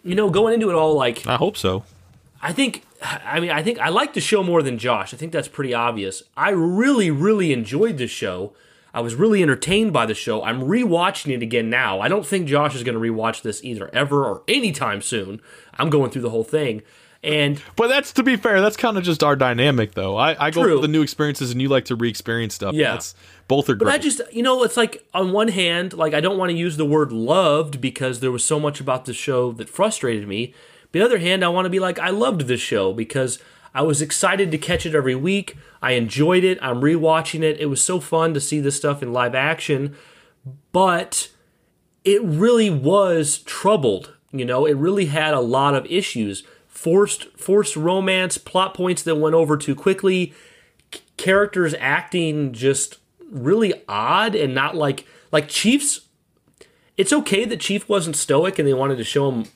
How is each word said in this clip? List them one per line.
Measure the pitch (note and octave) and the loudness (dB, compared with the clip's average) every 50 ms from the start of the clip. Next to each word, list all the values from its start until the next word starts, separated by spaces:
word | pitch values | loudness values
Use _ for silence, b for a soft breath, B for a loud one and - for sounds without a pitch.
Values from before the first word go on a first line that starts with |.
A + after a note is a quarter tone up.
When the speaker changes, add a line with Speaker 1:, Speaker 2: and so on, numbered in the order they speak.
| - | -6
Speaker 1:
you | F3 F3+ | -2 0
know, | G3+ G#3+ G3 | 0 2 2
going | D#3+ G3 A3+ A3+ A3+ | 4 4 4 4 4
into | A#3 A3 G3 | 2 2 2
it | F3 | 2
all, | D#3+ D#3 D#3 D3+ | 4 4 4 4
like, | C#3+ C3 A#2+ A#2 - - | 4 2 0 0 -2 -2
Speaker 2:
I | - B2 | -2 0
hope | A#2 - G3 G3+ | 2 0 0 -2
so. | - - F#2+ F#2 G2 - - - - - _ _ - _ _ _ - | -2 -2 0 -2 -2 -6 -10 -20 -20 -20 _ _ -20 _ _ _ -10
Speaker 1:
I | - D3+ | -8 -6
think, | F3 - C#4 A#3+ - - _ _ _ _ | 0 0 0 -2 -2 -8 _ _ _ _
I | - - - - - G#2+ C#3 E3 | -10 -10 -10 -10 -8 -4 -4 -2
mean, | E3+ F3 | -2 0
I | D3+ D3+ D#3+ | -2 0 0
think | G#3+ A#3+ - | -2 0 0
I | B2 D#3 | 0 2
like | F3 A3 D4 D4 - | 2 2 0 0 -4
the | G#3 | -4
show | D3+ - G#3+ G3+ F#3 | 0 2 2 2 2
more | F3 F3 E3 | 4 2 2
than | C#3+ C3+ B2 | 2 2 -4
Josh. | A2 A2 B2+ A#2+ G#2 F#2+ - - | -2 0 0 0 0 -2 -6 -10
I | |
think | A#2+ D3+ E3 | -12 -10 -4
that's | E3 D3+ B2 | -4 -4 -4
pretty | - - - C#3 C3 A#2+ | -4 -8 -6 -4 -2 0
obvious. | A#2 A#2 A#2+ A#2 G#2+ G2 F#2+ - - - _ _ | 0 0 0 -2 -2 -6 -6 -8 -10 -16 _ _
I | C3 D3 G3 | -2 0 0
really, | G3+ F3 E3 F3 F3+ G3+ B3 C#4 C#4+ A#3 G3+ E3 | 2 2 0 0 0 2 2 4 4 4 2 2
really | D3+ C3+ E3+ G#3 A3 G3+ F#3 D#3+ C3+ | 0 2 2 2 2 2 2 0 0
enjoyed | A#2+ A2 G2+ B2+ D#3 G#3+ A#3 F#3 | -2 -2 -4 0 0 0 0 0
the | C3+ B2 | -4 -6
show. | A2 - - A#2 G2 F2+ F2+ G2 G#2+ b b b b b b b b b | -8 -6 -6 -6 -6 -6 -6 -10 -12 b b b b b b b b b
I | A#2 | -6
was | A#2 A#2 A2+ | -6 -4 0
really | B2+ G3 A3+ G#3 G3 | 2 2 4 4 4
entertained | F3+ D3+ C3 - - D3+ F#3+ G#3+ A3+ G#3+ D#3 | 4 4 2 0 0 0 2 2 2 2 0
by | B2+ A#2 | 0 0
the | A2 G#2+ | 0 -2
show. | - - A#2 A2 - - | -4 -4 -4 -4 -2 -2
I'm | G#2+ A#2 C3 C3 | -4 -4 -2 -2
rewatching | C#3 G3+ B3 B3+ G#3 E3 E3+ F3 F#3+ F#3+ - - D3 C3 | 0 0 2 2 2 2 2 2 0 -2 -4 -6 -6 -4
it | A#2+ | -4
again | A#2+ A2+ A#2+ A#2 A2+ A2+ | -4 -2 -2 -2 0 0
now. | A#2+ B2+ C3 G#2 F#2+ F#2+ | 0 0 0 0 -2 0
I | G#2 C3 | 0 0
don't | F#3 G#3+ - | 0 0 -2
think | - G3+ F#3+ F3 | -2 -4 -4 0
Josh | C#3 C#3 D3 D3 C#3+ B2+ | 0 2 2 2 0 -2
is | B2+ A#2+ | -4 -6
gonna | B2+ A#2+ A2+ | -4 -4 -2
rewatch | A2+ A#2 A2+ A2 A2 A2+ A2+ - | -2 -2 -2 -2 -2 -4 -4 -4
this | - A2+ G#2 - - | -8 -8 -8 -8 -10
either | B2+ A#2+ G#2 F#2+ - - | -10 -8 -8 -10 -4 -2
ever | B2 C#3+ C#3 C#3+ C#3+ C3+ | -2 0 2 0 0 0
or | A2+ G2 - - - | 0 -4 -6 -2 -2
anytime | A3+ C#4 A#3+ G3+ C#3+ - C#3 A2+ G2+ G2 | 0 0 0 -2 -2 -2 -2 -4 -4 -4
soon. | - - B2 A2 F#2+ F#2+ G2+ A2+ B B B B B B B | -4 -4 -4 -4 -4 -6 -12 -14 B B B B B B B
I'm | - C3+ D#3+ | -4 0 2
going | D3 D3 C3+ A#2+ | 2 2 2 0
through | - C3+ A#2 | -2 -4 -6
the | A#2 | -2
whole | A2+ A2+ A2+ | -2 -2 -2
thing. | - - D#3 D3 B2 G#2+ G#2+ b b b b b b b b - | -2 -2 -2 -2 -2 -4 -6 b b b b b b b b -4
And | D#3 D3+ D3+ D3 C#3+ D3 C#3+ - - - | -2 0 2 2 0 0 -4 -8 -8 -2
Speaker 2:
But | - A#3 A#3+ | 0 2 2
that's, | C4 C#4+ C4+ - - | 2 0 0 0 -2
to | - A#3+ | 2 2
be | C4+ B3+ | 4 2
fair, | G3+ - A#3 G#3 F#3+ | 2 2 2 4 4
that's | G3 G#3+ G#3 | 4 4 2
kinda | - - A#3 G#3+ F#3+ | 2 -2 0 0 0
just | F3+ F3+ E3 - D#3 | 0 0 0 2 2
our | D3 C#3+ | 2 4
dynamic, | C3+ C3+ B2+ A#2+ A#2 C3 D3 C3+ A#2+ G#2+ G2+ - | 4 2 2 2 4 2 4 4 2 0 0 -2
though. | F2+ F#2+ F#2+ G2 | -4 -4 -2 0
I, | G#2+ C3 D#3+ D#3 - D3 | 0 0 0 0 0 -2
I | D#3 | 0
go | D#3 E3+ - | 2 2 4
Speaker 1:
True. | G3 D#3+ | 4 4
Speaker 2:
through | C3+ | 4
the | D3 D3+ | 2 2
new | D3+ D#3+ D3+ | 2 2 0
experiences, | C#3 - - D3+ D3 C#3+ - C#3 A#2+ | 0 0 -2 -2 -2 -2 -4 -6 -4
and | A#2+ B2 | -2 -2
you | C3 C3+ | 0 2
like | C#3 C3 B2 | 2 2 2
to | - B2 | 0 -2
re-experience | A2+ A#2 A#2+ A2 - - - A2+ A#2 A#2 G#2 - | -2 -2 -2 -2 -6 -6 -4 -2 -2 -2 -4 -6
stuff. | - G#2+ G2 - | -6 -6 -4 0
Speaker 1:
Yeah. | D3+ C#3+ A#2+ F#2+ | 0 0 0 -2
Speaker 2:
That's, | F#2+ - - - b b b b b b | -4 -8 -12 -16 b b b b b b
both | - C3+ C#3 C#3 - | -2 -2 0 2 0
are | B2 | 0
Speaker 1:
But | G2+ G#3+ | 2 2
I | G#3 | 2
Speaker 2:
great. | C#4 D4+ | 2 2
Speaker 1:
just, | D4+ D4 - - - - - | 0 -2 -2 -2 -6 -8 -4
you | A3+ | -2
know, | A#3+ C4 B3+ B3+ A#3+ | 0 0 2 2 0
it's | G#3+ - | 0 2
like, | A#3+ A3+ A3 - - _ _ - | 0 0 -2 -2 -14 _ _ -4
on | F3+ F#3+ F#3 | -2 -2 0
one | F#3 G#3 A3 A3+ | 0 0 0 0
hand, | F3+ F#3+ F3+ E3+ E3+ F3 F#3 F#3+ F3 | 0 0 0 0 0 -2 -4 -6 -4
like, | E3+ D#3+ D#3 D3+ | -2 -2 0 0
I | D3+ | 0
don't | D#3 F#3 G3+ F#3 | 0 0 0 0
wanna | F#3 F3 E3+ | -2 -2 -2
use | E3 E3+ F3 D#3 | -2 -2 -4 -2
the | D3 D#3 | -2 0
word | C#3+ D3 D#3 D3 B2+ A2+ | 2 2 2 2 0 -2
loved | A2+ A2+ B2 D#3+ F#3+ F#3 D#3 D3 D3+ D#3+ D3 C#3 B2+ | -4 0 2 2 4 4 4 2 2 0 -2 -6 -4
because | B2+ B2+ - - C3 C3 B2+ A#2 | -4 -4 -4 -4 -4 -4 -4 -2
there | C3 C3 | -2 -2
was | B2 A#2+ - | -2 -2 -2
so | - D#3 D3+ | 0 0 0
much | D3+ D3 C#3+ - | 0 -2 -4 -4
about | C#3 C#3 B2+ B2+ - | -4 -4 -4 -4 -4
the | C3 A#2 | -10 -10
show | - - - C3 B2+ B2+ B2 A#2 | -6 -4 -2 0 0 0 0 -4
that | A2+ A2 - | -8 -14 -12
frustrated | - - F#3+ A3 G#3+ - - B2 A2+ G#2+ G#2 | -2 0 0 0 0 -2 -2 -2 -2 -2 -4
me. | G2+ F#2+ G#2+ A#2+ - b b b b b b b b | -6 -6 -6 -6 -8 b b b b b b b b
But | - E3 | 0 2
the | G#3+ | 4
other | B3 A#3+ G3 | 4 4 2
hand, | E3 F3 F#3+ F#3+ F3+ | 2 0 0 2 2
I | |
wanna | F3 F3 F#3 F#3 F#3 | 0 2 0 0 0
be | F3+ F#3+ | 0 0
like, | F#3 F3+ F3 - | -2 -2 -2 -2
I | D#3+ F3+ | -2 -2
loved | G3 G#3 A#3 C4 A3 E3 | 0 0 0 0 0 -2
this | C#3 A#2+ B2 A#2 | -2 -2 -2 -4
show | - - A#2+ G#2 F#2+ F#2+ | -2 -2 -2 0 0 0
because | G2 A2+ A2+ - - C3+ C3 B2+ B2+ B B B B B B B B | -2 -4 -8 -4 -2 -2 -2 -2 -4 B B B B B B B B
I | C3 D3 | -2 0
was | E3 D3 C#3+ | 0 0 -2
excited | D#3 D3 - - - F#3 F#3+ G3 G3+ E3+ | -2 -4 -2 0 0 0 2 2 0 -2
to | D#3 | -2
catch | D3+ - - F3+ E3 - | -4 -2 -4 -4 -2 -2
it | E3+ D3+ | 0 0
every | D3+ C3 C3 B2+ | 0 0 0 -2
week. | C3 C#3 F3+ G3 G3+ F#3+ - - B B B B B | 0 0 0 0 0 -2 -6 -16 B B B B B
I | - B2+ B2+ | -2 0 0
enjoyed | B2 A#2 G#2+ G#2 C3+ D3+ E3+ F#3 F#3 F3+ | 0 0 -2 0 2 2 4 4 4 4
it. | F#3 F#3 - | 2 0 0
I'm | - C3 A#2+ B2 | -4 -4 -2 0
rewatching | C3+ D3+ E3 E3 D#3 D#3+ D#3 D#3+ D#3 - - D#3 D#3+ | 2 2 2 2 2 2 2 2 0 -4 -4 0 0
it. | D#3 D3+ - | 0 0 0
It | D3+ | -2
was | D3 C#3 C3 - | -2 0 0 0
so | - F#3 F3 | 0 -2 -4
fun | C#3+ - E3 D#3+ D#3+ E3 D#3 | -4 -2 0 2 2 2 0
to | C#3 | -2
see | C#3+ - D#3 D3+ | -2 -2 -2 0
this | C#3 C#3 C#3 | 0 -2 -2
stuff | - - D3 C#3+ C#3+ | 0 -2 -2 -2 -2
in | C3 A#2+ A#2 | -4 -4 -2
live | B2 B2 A#2+ B2 | 0 0 0 0
action. | C3 C3+ D3+ E3 D#3+ - - D3 C3 C#3 C#3+ C#3+ B B B B B B B B B B C3 C3 - _ _ | 0 0 0 -2 -4 -2 -2 -2 -2 -2 -6 -8 B B B B B B B B B B -18 -18 -18 _ _
But | - F3+ F#3+ F#3 F3 E3+ - - - - - - _ _ _ _ _ _ _ _ _ _ _ _ _ _ _ | 2 2 4 4 2 0 -2 -4 -6 -8 -8 -8 _ _ _ _ _ _ _ _ _ _ _ _ _ _ _
it | F#3+ G3+ G#3 A#3+ | 2 2 2 2
really | F3 D3+ D#3 G3+ A#3+ B3 A3+ A3 G3+ | 0 0 2 4 4 4 4 4 2
was | E3 C#3 B2+ D3 F#3 G3+ G3 F#3 E3+ D#3+ D3+ C#3+ - - | 0 0 2 2 4 4 4 4 2 0 0 0 -4 -6
troubled, | _ - - - - F#3+ G#3+ F3+ C3+ A#2 G2 F2+ - - - _ _ _ | _ -12 -12 0 2 2 2 4 2 0 0 0 -4 -12 -20 _ _ _
you | - C3+ B2 | -8 -6 -4
know? | B2 B2 C3 D3 | -2 0 2 2
It | D3+ D3 | 2 2
really | C3+ D3 F3+ G3+ G3+ F#3 | 2 2 0 2 0 0
had | D3 C#3+ D#3+ D#3 D#3 D3+ | 0 0 0 2 2 2
a | C3+ | 2
lot | B2 A2+ B2 C3+ C#3 C#3+ C#3 | 0 2 2 2 2 2 2
of | C3 C3 | 0 -2
issues. | - E3 F#3+ F#3+ - - B2 A2 G2+ G2 - b b b b b | -2 -2 -2 -2 -2 -4 -4 -4 -4 -4 -8 b b b b b
Forced, | b - - - E3+ E3 G3 G#3 G3+ - - - - _ | b -20 -6 -2 2 4 4 4 2 0 -8 -10 -18 _
forced | - - - F#3+ G#3 G3+ G#3 - | -12 -2 2 2 2 2 0 -4
romance, | D#3 D#3 E3+ F#3 F#3+ F#3+ F#3+ F#3+ F#3 F#3 F3+ - | -2 0 0 0 0 0 0 0 0 0 -2 -4
plot | - _ - - F#3 F#3 F#3 - | -8 _ -2 0 0 0 0 -2
points | - F3+ F#3 F3+ E3+ - | -4 -2 -2 -2 -2 -2
that | E3 D#3+ | -2 0
went | D3+ D3+ D#3 D#3+ | 2 2 4 4
over | E3 D#3+ D3 D3+ | 4 4 4 2
too | C#3+ D3 - C#3 | 0 0 -4 -6
quickly, | C#3 - G3 G3 F#3+ - F#3+ F#3 F#3 F3+ C#3+ b b b b b b b b b b b _ - | 0 0 0 0 2 2 2 2 2 -2 -4 b b b b b b b b b b b _ -20
c-, | - _ _ _ | -20 _ _ _
characters | - - F#3 F#3+ G3 G3+ - - F#3 F3 D#3 D3 - | -4 0 2 4 4 4 2 2 0 0 0 0 -2
acting | A#2+ C3+ D3 F3 - - - F3+ E3 D#3+ D3+ D3+ D3 C3+ A#2+ | -2 0 0 -2 -2 -2 -2 -2 0 0 0 -2 -2 -4 -4
just | A2 B2+ C3+ C3+ - - - - _ _ _ _ _ - D#4 | 0 0 0 2 2 -4 -6 -8 _ _ _ _ _ -20 -14
really | G#3 C3+ A#2+ C#3+ G3 A3+ A3 F#3+ - - - | -12 -4 2 2 4 4 4 0 0 -4 -6
odd | - G2+ G#2 A2 B2+ E3 - D#4+ A3+ F#3+ | -6 -4 -2 0 2 2 2 2 2 0
and | - D3 C3 B2+ | 0 0 0 0
not | C3 C#3 D#3 F#3 | 0 -2 -2 -2
like, | E3 D3+ C#3+ C#3 - - b b b b b | -2 -2 -2 -2 -4 -10 b b b b b
like, | - D#3 D3+ | 0 0 0
Chief's, | - - - - G#3 C4 C#4+ - - - - _ _ _ _ _ _ _ _ _ _ _ b b b b b b b b | 0 -6 0 2 2 2 2 0 -2 -4 -4 _ _ _ _ _ _ _ _ _ _ _ b b b b b b b b
it's | - F#3+ - D4 | -2 0 2 2
okay | D4+ D4+ - G3 G3 A#3+ | 0 2 0 0 0 0
that | G#3+ A3+ D#3+ | -2 -4 -6
Chief | - - G3 G3+ - | -4 -2 -2 -4 -2
wasn't | - G#3 G3 D#3+ E3 D3+ | 0 0 0 0 -2 -4
stoic | - - - C#3 C#3+ E3+ F#3+ F#3 | -6 0 2 2 2 2 2 0
and | - D3+ | 0 2
they | C#3 C3+ | 2 2
wanted | B2+ C3+ C#3 C3+ | 2 0 0 -2
to | B2 A2+ | -2 -4
show | - - C#3+ C#3 C#3 | -2 0 0 0 0
him | B2+ A#2 G#2+ - _ | 0 -2 -6 -8 _